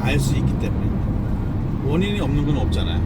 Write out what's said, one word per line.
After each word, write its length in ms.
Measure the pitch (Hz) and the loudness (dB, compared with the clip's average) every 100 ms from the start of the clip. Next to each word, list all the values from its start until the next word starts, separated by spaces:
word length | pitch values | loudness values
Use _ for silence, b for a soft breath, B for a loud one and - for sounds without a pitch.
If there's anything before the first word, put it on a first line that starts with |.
알 160 | - - | 2 2
수 180 | - - | 2 2
있기 220 | - - | 0 0
때문에. 260 | - - - - - - - - - - - - 135 | 0 0 0 0 0 0 -2 -2 -2 -2 -2 -2 0
원인이 340 | 156 202 208 | 0 0 0
없는 260 | - 147 147 | 0 0 2
건 100 | 143 | 2
없잖아요. 420 | - - - - | 0 0 0 0